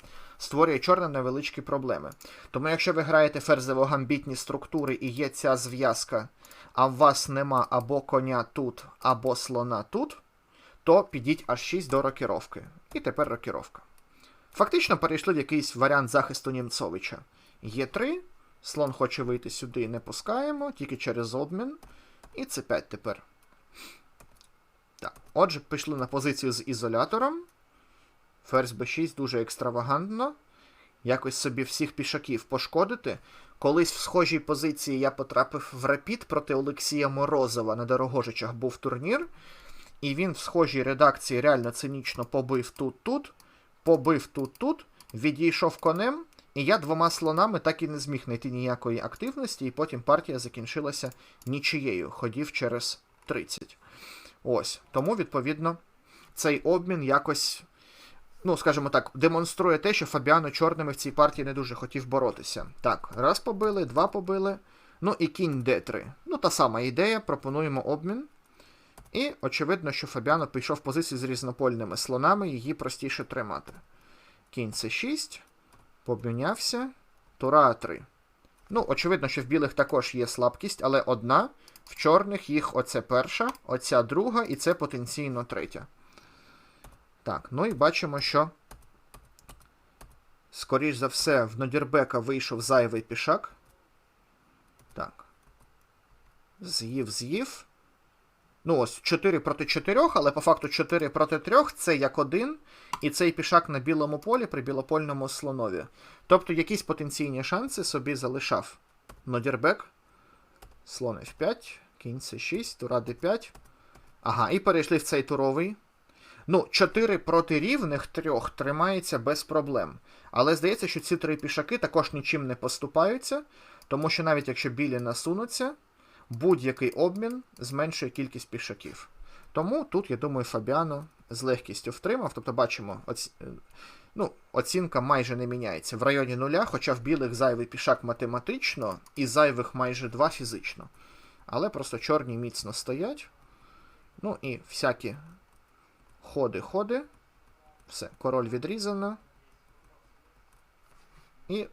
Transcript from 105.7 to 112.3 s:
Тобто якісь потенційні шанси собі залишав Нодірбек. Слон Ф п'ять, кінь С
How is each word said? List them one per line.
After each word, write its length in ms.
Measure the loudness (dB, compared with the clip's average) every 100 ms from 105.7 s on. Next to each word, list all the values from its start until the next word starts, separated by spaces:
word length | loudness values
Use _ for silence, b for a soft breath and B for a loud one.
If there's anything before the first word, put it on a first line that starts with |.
| -4 -6 B B B 4
Тобто 260 | 4 4
якісь 280 | -2 0 -2
потенційні 640 | -2 -4 -4 -4 -4 -4
шанси 400 | -2 -2 -4 -4
собі 320 | -4 -2 -2 -2
залишав 640 | -2 -4 -2 -2 -2 -12 _ _ -20 -16 -4
Нодірбек. 600 | -2 0 2 2 0 -4 _ b b b b b b -20 -20 -16
Слон 320 | -8 -6 -6
Ф 160 | -10 -2
п'ять, 420 | -2 -2 -6 -20 _ _
кінь 240 | -10 -10
С 180 | -10